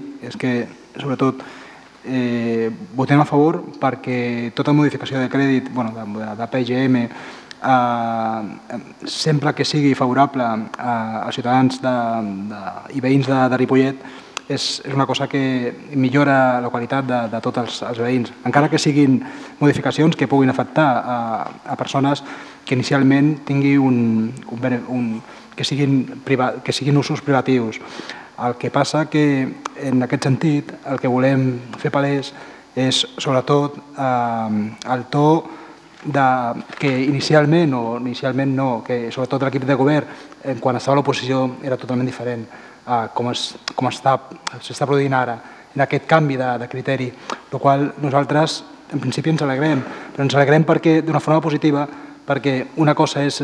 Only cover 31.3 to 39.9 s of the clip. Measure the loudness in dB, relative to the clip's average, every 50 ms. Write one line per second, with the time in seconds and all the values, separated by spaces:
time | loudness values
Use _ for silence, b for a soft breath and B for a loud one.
31.3 | 4 2 2 0 -2 -4 -8 -12 -10 -6 -4 -2 0 0 0 0 0 -2 -4 -6
32.3 | B B B B B B B B -2 0 0 2 0 0 -2 -4 -8 -6 -2 0
33.3 | 0 0 2 2 2 2 2 -2 -6 -12 -16 -14 -8 -4 -2 0 0 0 0 -2
34.3 | -2 -2 -2 -2 -2 -2 -2 -4 -8 -10 -6 -4 -4 -4 -4 -2 0 4 6 6
35.3 | 4 4 0 B B B B B B B B B B -12 -8 -2 0 2 4 4
36.3 | 2 2 0 -2 -4 -6 -10 -12 -8 -4 -2 0 0 2 0 0 0 0 2 4
37.3 | 4 6 6 6 4 4 4 4 2 0 -2 -2 -4 -4 -4 -6 -6 -4 -4 -2
38.3 | -2 0 0 0 0 0 0 0 -2 -2 -2 -4 -4 -2 -4 -4 -4 -4 -4 -2
39.3 | -2 -2 0 0 -2 0 0 0 2 4 4 4